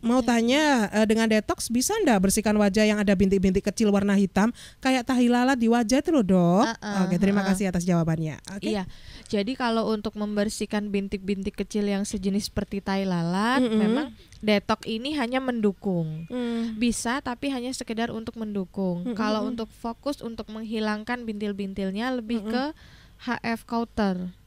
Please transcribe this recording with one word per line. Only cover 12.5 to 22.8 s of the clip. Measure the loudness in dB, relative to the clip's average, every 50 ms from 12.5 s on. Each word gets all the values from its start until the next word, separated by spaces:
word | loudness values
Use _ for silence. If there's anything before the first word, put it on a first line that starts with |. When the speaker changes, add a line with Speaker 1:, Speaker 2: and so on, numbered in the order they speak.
| -6
Speaker 2:
seperti | -6 -6 -4 -6 -8 -4
tahi | -2 -2 -2 0 0
lalat, | -2 0 0 0 0 0 0 2 2 2 2
Speaker 1:
Mm-mm. | 2 2 2
Speaker 2:
memang | 2 2 2 0 -2 -4 -8 -18 -20 -20 -18 -6 0
detox | 2 2 2 2 0 -4 -4 -2
ini | -8 -6 -6 -4 -4 -2
hanya | -2 -2 0 -2 -2
mendukung. | -2 -2 -2 0 0 0 0 0 -4 -2 -2 0 -2 -4 -6 -8 -10 -8
Speaker 1:
Mm. | -6 -6 -4 -2 -2 -2 -4 -4 -4
Speaker 2:
Bisa, | -2 0 0 0 0 -2 -4 -4 -4 -4
tapi | -6 -8 -6 -4 -4
hanya | -4 -4 -6 -6 -8
sekedar | -8 -8 -8 -4 -4 -4 -4 -4
untuk | -8 -10 -10 -10
mendukung. | -8 -8 -6 -4 -4 -6 -6 -6 -4 -2 -2 -2 -4 -4 -6
Speaker 1:
Mm-mm. | -4
Speaker 2:
Kalau | -2 -2 0 0 0 -2 -4
untuk | -4 -6 -8 -10 -12
fokus | -10 -10 -10 -10 _ -6 -6 -6 -6
untuk | -8 -12 -10 -10 -12 -12 -12
menghilangkan | -12 -10 -6 -4 -4 -2 -2 -4 -4 -6 -8 -8 -6 -6
bintil-bintilnya | -8 -6 -6 -4 -6 -4 -6 -6 -8 -6 -4 -4 -4 -4 -4 -4 -4 -4
lebih | -4 -4 -4 -4 -4 -4
Speaker 1:
Mm-mm. | -2 -2
Speaker 2:
ke | -2 -2 -2 -6 -10